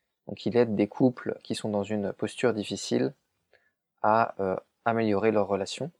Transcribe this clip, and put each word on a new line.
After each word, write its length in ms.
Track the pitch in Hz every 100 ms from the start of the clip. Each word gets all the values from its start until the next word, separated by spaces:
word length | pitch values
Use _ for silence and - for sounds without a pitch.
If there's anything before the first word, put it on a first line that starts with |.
| _ _ -
donc 180 | 101 107
il 100 | 120
aide 200 | 117 104
des 120 | 104
couples 520 | - 131 - - -
qui 140 | - 110
sont 140 | 110
dans 120 | 104
une 320 | 101 107 98
posture 400 | - 104 - 123
difficile 580 | 107 98 101 - 120 131 - _ _ _ _ _ _ _ _
à, 320 | 107 110 117 -
euh, 160 | 95 92 - _
améliorer 480 | 117 113 110 98 110
leur 160 | 107 98
relation. 420 | 98 95 - 143